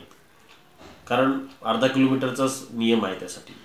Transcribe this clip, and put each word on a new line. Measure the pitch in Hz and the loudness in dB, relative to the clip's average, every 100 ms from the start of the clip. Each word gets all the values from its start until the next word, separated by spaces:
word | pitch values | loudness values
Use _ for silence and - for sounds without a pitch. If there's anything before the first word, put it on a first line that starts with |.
| - - _ _ - - _ - - - - | -14 -20 _ _ -20 -20 _ -20 -20 -16 -2
कारण | 123 135 135 - - | 2 2 0 -6 -8
अर्धा | 113 113 131 | -2 2 2
किलोमीटरचाच | 135 131 131 131 123 131 - - | 4 4 2 -2 -2 -2 -2 -10
नियम | 117 113 113 | -2 2 2
आहे | 95 | 0
त्यासाठी. | 95 90 - - - | -6 -10 -14 -18 -20